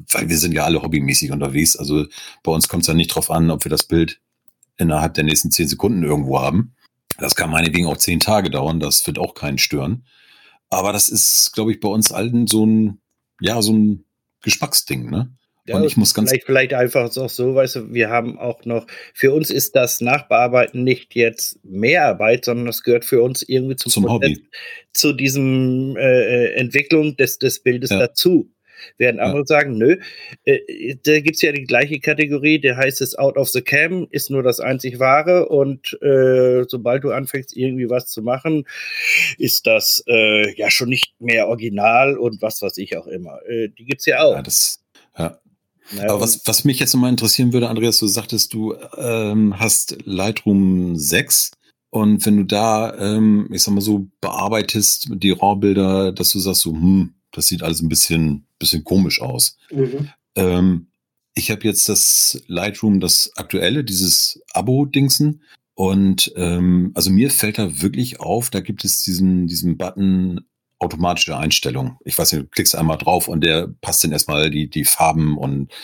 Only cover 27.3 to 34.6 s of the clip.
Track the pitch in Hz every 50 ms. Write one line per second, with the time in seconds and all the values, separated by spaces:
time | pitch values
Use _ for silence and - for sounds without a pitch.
27.3 | - - 131 127 - - - 127 123 123 131 127 101 95 123 - - - - 180
28.3 | 180 156 - _ _ _ _ _ - - - - _ - 120 123 113 - 117 -
29.3 | 135 147 139 123 156 147 147 139 120 107 113 143 180 190 - - - - - -
30.3 | - - - 139 139 - - - - - - 123 135 131 - 147 151 151 143 156
31.3 | 156 - - 156 147 143 131 131 120 120 143 143 156 135 - 156 147 151 156 143
32.3 | 147 135 139 143 156 151 139 131 120 127 135 139 135 - 135 127 - - 139 139
33.3 | - 139 135 - - 127 - - 139 147 156 165 185 185 160 - - 147 - -
34.3 | 139 135 123 127 117 -